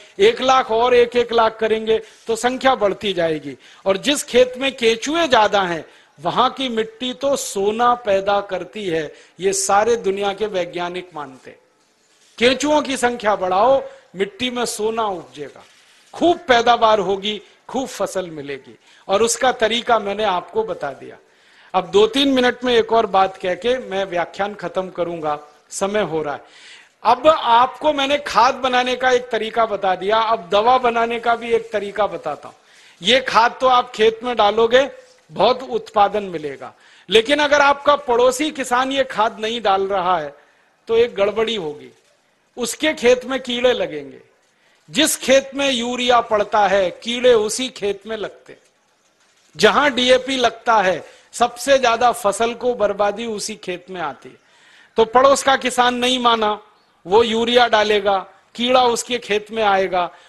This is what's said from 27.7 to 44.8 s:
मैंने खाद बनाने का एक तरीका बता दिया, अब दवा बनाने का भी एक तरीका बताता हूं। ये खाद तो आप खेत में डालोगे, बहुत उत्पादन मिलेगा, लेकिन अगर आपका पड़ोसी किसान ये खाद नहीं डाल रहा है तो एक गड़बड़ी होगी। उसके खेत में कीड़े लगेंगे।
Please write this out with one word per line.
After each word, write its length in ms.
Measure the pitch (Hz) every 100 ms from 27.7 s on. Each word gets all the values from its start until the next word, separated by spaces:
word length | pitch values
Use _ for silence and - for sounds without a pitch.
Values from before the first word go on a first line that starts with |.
| - 302
मैंने 240 | 294 269 285
खाद 360 | - 196 240 247
बनाने 380 | 254 247 247 247
का 140 | 254
एक 180 | 247 247
तरीका 340 | 220 220 226 226
बता 280 | 202 196 180
दिया, 220 | 185 220
अब 300 | 220 226 175
दवा 260 | 202 226 254
बनाने 380 | 247 233 233 233
का 140 | 233 233
भी 140 | 233
एक 180 | 226 226
तरीका 340 | 214 202 202 202
बताता 400 | 170 156 143 120
हूं। 60 | - _ _ - -
ये 200 | 170 254
खाद 340 | 262 202 233 240
तो 60 | 254
आप 220 | 247 247
खेत 280 | - 220 220
में 140 | 247 233
डालोगे, 520 | 208 214 226 247 269 - - _ _
बहुत 320 | 156 196 247
उत्पादन 580 | 254 226 - 220 202 202
मिलेगा, 480 | 196 170 151 131 123 - _ _ -
लेकिन 300 | 202 226 285
अगर 200 | 294 294
आपका 340 | 285 285 - 294
पड़ोसी 520 | 285 240 254 247 311
किसान 400 | - 202 247 262
ये 120 | 269 262
खाद 320 | - 226 202
नहीं 200 | 214 233
डाल 240 | 208 196 196
रहा 300 | 196 180 175
है 160 | 147 - _ _ _ _ -
तो 80 | 226
एक 180 | 240
गड़बड़ी 400 | 190 196 202 220 220
होगी। 340 | 160 139 127 _ _ _ _ _ _ -
उसके 360 | 233 - 311
खेत 300 | 311 240 247
में 140 | 240 262
कीड़े 320 | 254 240 247
लगेंगे। 480 | 220 175 151 139 127 _ _ _ _ _ _